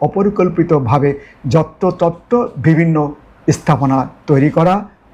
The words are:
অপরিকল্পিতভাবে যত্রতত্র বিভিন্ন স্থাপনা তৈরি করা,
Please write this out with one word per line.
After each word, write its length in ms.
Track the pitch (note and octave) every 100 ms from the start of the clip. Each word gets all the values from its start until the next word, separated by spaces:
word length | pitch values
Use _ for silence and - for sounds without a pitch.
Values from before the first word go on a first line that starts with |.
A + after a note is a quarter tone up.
অপরিকল্পিতভাবে 1160 | D3 G3 G3+ G3+ F3+ E3+ E3 D3+ B2 C#3+ C#3+ C#3+ - - C#3+
যত্রতত্র 1000 | D#3+ D3+ - F#3 F3 F3 E3+ - A#3+ - D3+
বিভিন্ন 580 | C#3 D#3+ E3+ D#3 D3 D3 - - -
স্থাপনা 580 | - - C#3 C3+ C3+ B2+ - -
তৈরি 240 | C#3 D3
করা, 380 | D#3+ E3+ G3 G3+ _ _